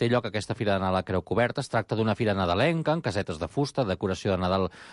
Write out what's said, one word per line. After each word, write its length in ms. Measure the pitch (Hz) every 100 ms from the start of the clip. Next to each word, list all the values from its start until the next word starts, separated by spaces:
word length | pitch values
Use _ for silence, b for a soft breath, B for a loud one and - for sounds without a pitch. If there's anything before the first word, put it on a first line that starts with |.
Té 80 | 117
lloc 160 | 120 113
aquesta 300 | 104 - 113
Fira 180 | 104
de 60 | 98
Nadal 160 | 95 92
a 60 |
Creu 180 | 92 92
Coberta. 400 | - 95 117 131
Es 80 | 135
tracta 260 | 117 - 110
d'una 200 | 110 107
fira 180 | 110
nadalenca, 580 | 98 90 90 151 165 151
en 100 | 165
casetes 360 | 123 98 92 80
de 100 | 82
fusta, 360 | - 143 - 110
decoració 460 | 90 98 90 107
de 60 | 92
Nadal 320 | 92 95 92 B B